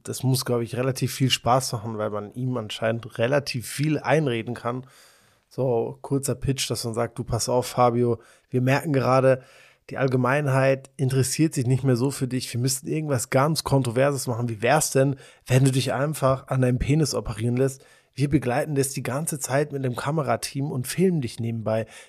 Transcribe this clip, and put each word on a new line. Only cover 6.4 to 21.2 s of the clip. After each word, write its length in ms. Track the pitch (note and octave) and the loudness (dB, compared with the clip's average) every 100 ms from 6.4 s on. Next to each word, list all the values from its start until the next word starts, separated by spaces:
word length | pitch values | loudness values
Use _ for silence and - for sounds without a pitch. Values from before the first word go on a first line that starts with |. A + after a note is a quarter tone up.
| - C3 - | -2 -2 -4
dass 120 | A#2 | -4
man 120 | A#2 A2+ | -4 -4
sagt, 240 | A#2 - | -4 -4
"Du, 40 | |
pass 240 | A#2 A#2 - | -4 -2 0
auf, 200 | B2 A#2+ | 0 0
Fabio, 520 | - B2 A#2+ A#2+ A2+ - _ _ | 4 4 4 0 0 -6 _ _
wir 120 | B2+ | 0
merken 300 | B2+ C3+ E3+ | 2 2 2
gerade, 520 | C3+ A#2+ C3 C3 B2+ - - - _ - | 2 4 4 4 2 -2 -20 -20 _ -10
die 80 | - | -2
Allgemeinheit 880 | C3+ B2+ B2 C#3+ C#3+ C3 C3+ C3+ - - | 0 2 2 2 2 2 4 2 -4 -4
interessiert 560 | C3 C3 B2+ - D#3+ | 0 2 0 2 0
sich 140 | D3 A#2+ | 2 0
nicht 160 | C3 | 2
mehr 120 | C3+ B2 | 2 2
so 140 | C3+ | 0
für 180 | C3+ C3 | -2 -4
dich, 240 | B2+ - | -4 -4
wir 80 | B2 | -2
müssten 280 | C3 C3 D#3+ | -2 -2 -4
irgendwas 420 | D3+ D#3 C3+ - | -4 -2 -2 0
ganz 340 | C3+ D3 D#3+ | 2 2 0
Kontroverses 600 | - C#3 B2 A2+ C#3 C#3 C3 | 0 0 2 2 2 0 -4
machen. 240 | A#2 A#2+ | -4 -4
Wie 140 | A2 | -2
wär's 260 | A#2 D3+ - | 2 2 2
denn, 280 | C3+ C3+ C3+ - - - | 2 2 0 -10 -12 2
wenn 180 | B2+ | 4
du 80 | C3+ | 4
dich 220 | C3 A#2+ | 2 0
einfach 540 | A#2+ D3 D3+ C3+ C3 - | -2 -2 0 0 0 -2
an 140 | C3+ | 0
deinem 180 | B2+ B2 | 2 2
Penis 340 | - D3+ D3 | 2 2 2
operieren 440 | A2 - G#2+ A#2 B2 | -2 -4 -4 -2 0
lässt? 280 | C3+ C3 - _ _ - | 0 -2 -20 _ _ -4
Wir 120 | C#3+ | 0
begleiten 460 | C#3+ B2+ B2 D#3 C#3 | 2 2 0 0 0
das 160 | C3 | 0
die 120 | - | -2
ganze 360 | B2 C3 D#3+ D3 | -4 -2 -4 -6
Zeit 340 | - C3+ D3+ | -2 0 0
mit 100 | C#3 | -2
einem 140 | C3 A#2+ | -4 -4
Kamerateam 720 | C3+ D#3+ B2+ A2+ - C#3 C#3+ | -2 -2 0 -2 -2 -6 -4
und 160 | C3 B2 | -4 -4
filmen 320 | - F#3+ | 0 2
dich 220 | E3+ | 2